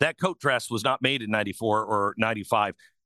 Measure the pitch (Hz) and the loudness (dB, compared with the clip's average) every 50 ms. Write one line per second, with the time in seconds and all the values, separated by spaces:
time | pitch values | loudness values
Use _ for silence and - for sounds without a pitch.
0 | 143 160 156 - 180 190 170 - - 143 127 117 - - 117 104 107 135 135 - | 0 0 0 0 -2 -2 -2 0 0 0 2 2 0 -2 -6 -2 0 0 0 2
1 | 123 131 139 135 110 104 107 107 104 101 95 - 117 110 104 107 107 104 107 101 | 0 0 0 0 -2 -2 0 0 0 -2 -4 -4 0 2 2 2 2 0 0 0
2 | 101 101 - 110 110 113 113 107 95 - 117 107 104 98 - _ - - _ _ | 0 0 0 0 0 0 0 -4 -2 0 2 2 2 0 -2 _ -18 -20 _ _
3 | _ | _